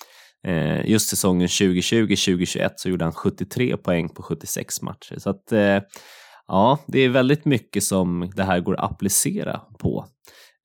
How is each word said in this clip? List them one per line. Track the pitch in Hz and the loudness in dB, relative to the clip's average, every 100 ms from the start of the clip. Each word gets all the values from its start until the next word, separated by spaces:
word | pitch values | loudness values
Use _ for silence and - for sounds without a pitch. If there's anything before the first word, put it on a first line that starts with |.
| - - - _ - | -20 -20 -20 _ -4
Eh, | 85 78 76 - | -2 0 0 2
just | 107 - | 0 0
säsongen | 95 98 90 90 | 0 2 2 2
tjugo | - 98 90 | 2 2 2
tjugo | - 117 107 98 | 2 2 2 2
tjugo | - 90 90 | 2 0 -2
tjugoett | - 90 - | -2 -4 -4
så | 98 | -4
gjorde | 90 | -2
han | 82 | -2
sjuttiotre | - 101 - 104 - 123 - | -2 -4 -4 -6 -2 -2 -2
poäng | - 87 82 | -2 -2 -2
på | - | -8
sjuttiosex | - - - - - - | -10 -8 -8 -10 -8 -10
matcher. | - - - - | -10 -12 -16 -8
Så | 101 | -6
att, | 98 - | -6 0
eh, | 110 101 98 101 - - - - - - | 2 4 2 0 -10 -20 -20 -20 -20 -2
ja, | 92 113 - - | 2 4 2 0
det | 131 | 2
är | 131 | 4
väldigt | 131 127 156 | 4 4 2
mycket | 151 123 - 101 | 2 0 0 -4
som | - 98 87 87 90 98 | 0 0 0 -2 -4 -2
det | |
här | 95 90 | 0 0
går | 90 | 0
att | 95 - | -2 -4
applicera | - 98 - - 196 73 - - 110 | -4 -2 0 -2 -4 -6 -8 -12 -6
på. | - 50 - _ _ - - _ | -4 -4 -8 _ _ -20 -20 _